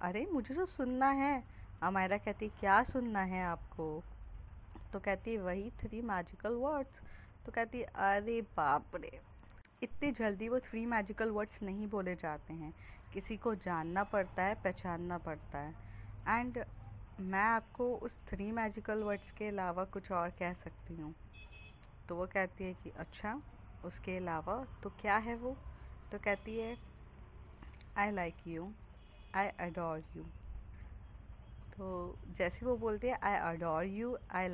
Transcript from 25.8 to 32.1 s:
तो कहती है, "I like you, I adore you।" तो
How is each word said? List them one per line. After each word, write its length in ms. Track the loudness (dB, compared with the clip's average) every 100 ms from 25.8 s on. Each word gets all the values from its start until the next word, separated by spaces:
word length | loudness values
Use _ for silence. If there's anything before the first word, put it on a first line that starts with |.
| -12 -12 -8
तो 60 | -2
कहती 380 | 2 2 0 -2
है, 180 | -2 -6 -10 -16 -16 -16 -14 -14 -14 -14 -14 -12 -4 2
"I 160 | 2
like 340 | 2 -2 -4 -6
you, 240 | -6 -6 -10 -14 -16 -16 -16 -4 0
I 160 | 0 0 -2
adore 340 | 0 0 -2 -4 -10
you।" 80 | -10 -10 -8 -8 -10 -12 -12 -12 -12 -14 -14 -14 -14 -14 -12 -8
तो 400 | -4 -2 -4